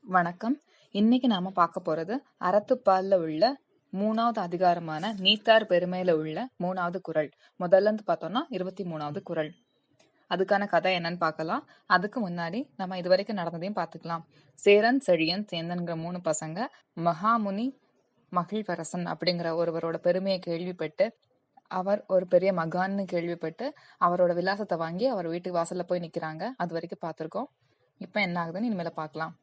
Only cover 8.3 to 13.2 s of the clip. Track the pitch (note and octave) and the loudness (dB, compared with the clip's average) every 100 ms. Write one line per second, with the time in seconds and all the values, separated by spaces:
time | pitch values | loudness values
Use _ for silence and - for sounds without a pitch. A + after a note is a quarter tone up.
8.3 | G#3 E4 G#3 F3+ F#3+ F3+ D#3 D3 D3 F#3+ | -4 -4 -6 -6 -6 -8 -6 -6 -8 -6
9.3 | E3 D3+ - _ _ _ _ _ _ _ | -4 -4 -8 _ _ _ _ _ _ _
10.3 | F3+ F#3+ G3+ G3+ E3+ F#3 F#3 E3+ F3 E3+ | -2 2 2 2 2 2 0 -2 -2 -2
11.3 | D#3 D#3+ A3+ - _ _ F#3 G3+ B3 G3 | -2 -4 -4 -6 _ _ 2 2 -4 -4
12.3 | F3 E3+ G3 D4 _ F#3 F#3 F3 F#3 | -4 -6 -6 -8 _ -8 -6 2 2